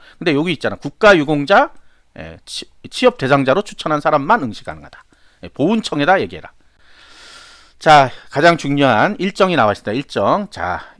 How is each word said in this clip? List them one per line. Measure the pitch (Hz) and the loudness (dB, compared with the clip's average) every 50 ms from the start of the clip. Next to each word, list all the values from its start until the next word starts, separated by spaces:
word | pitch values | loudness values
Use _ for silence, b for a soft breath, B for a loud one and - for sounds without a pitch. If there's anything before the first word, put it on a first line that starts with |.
| b b b - | b b b -6
근데 | 165 139 147 | -2 -2 0
여기 | 139 160 185 165 | 0 0 -2 -4
있잖아. | - - 113 101 | -4 -4 -6 -6
국가유공자, | - - 147 - - 220 208 202 165 147 147 156 147 143 139 196 226 285 320 - - - - _ _ _ _ - - | -8 -10 -12 -2 2 4 4 6 4 2 0 -2 -2 0 2 2 2 2 0 -4 -12 -20 -20 _ _ _ _ -20 -20
예, | 80 82 82 - _ | -18 -18 -20 -20 _
치-, | - - - - - _ _ - - | -16 -14 -14 -14 -16 _ _ -20 -16
취업 | - - - 247 - - | -6 0 0 0 0 0
대상자로 | 143 127 143 139 135 127 127 143 - | 0 0 2 2 2 2 0 0 -2
추천한 | - - - - 165 156 147 | -4 -8 -10 -6 -4 -4 -2
사람만 | 143 160 151 147 135 160 220 240 147 | 0 0 0 0 0 0 0 0 -2
응시 | 113 98 - - | -4 -10 -12 -14
가능하다. | - 78 76 - - - - - _ _ _ _ _ _ _ - | -16 -16 -16 -18 -20 -20 -20 -20 _ _ _ _ _ _ _ -20
예, | 87 | -12
보훈청에다 | - - 135 180 226 220 214 - - 151 143 160 190 185 | -6 -2 -2 0 0 -2 -4 -4 -4 -2 0 2 2 0
얘기해라. | 120 - 87 78 - - - b b b b b b b b b b b b b b b b b b b b b b b b - | 0 -4 -8 -14 -18 -20 -20 b b b b b b b b b b b b b b b b b b b b b b b b -2
자, | - 165 156 147 135 127 B B B B | 4 6 6 6 6 4 B B B B
가장 | - 139 151 170 170 | -2 2 4 4 4
중요한 | 151 - 139 143 143 139 131 117 107 139 180 208 - | 2 0 -4 -2 0 2 2 2 2 0 0 -2 -4
일정이 | 180 196 - - 202 185 175 | -6 -4 -2 0 0 0 2
나와 | 143 113 104 101 | 2 2 0 0
있습니다. | - - 104 104 | -2 -4 -6 -6
일정. | 131 143 - - 120 98 113 151 196 208 - | -6 -8 -6 -4 -2 0 0 0 0 -2 -6
자, | - 90 85 90 87 - B B B | -10 -8 -8 -6 -6 -8 B B B